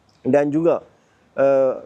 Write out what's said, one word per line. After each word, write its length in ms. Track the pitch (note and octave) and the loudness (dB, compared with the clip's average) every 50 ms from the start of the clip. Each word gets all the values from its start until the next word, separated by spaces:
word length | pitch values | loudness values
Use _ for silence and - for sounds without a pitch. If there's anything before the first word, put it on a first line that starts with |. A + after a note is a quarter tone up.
| _ _ _ _ - | _ _ _ _ -4
dan 240 | C3 C3 C#3+ D3 D3 | 0 0 0 0 0
juga, 320 | C#3+ D#3 E3 E3+ C#3+ G#2+ - - _ _ _ _ _ _ _ _ _ - | -2 0 0 0 0 -2 -4 -12 _ _ _ _ _ _ _ _ _ 0
eh, 400 | C3+ C#3 C#3 C3+ C3+ C3 B2 - - | 0 2 2 2 0 0 -2 -6 -10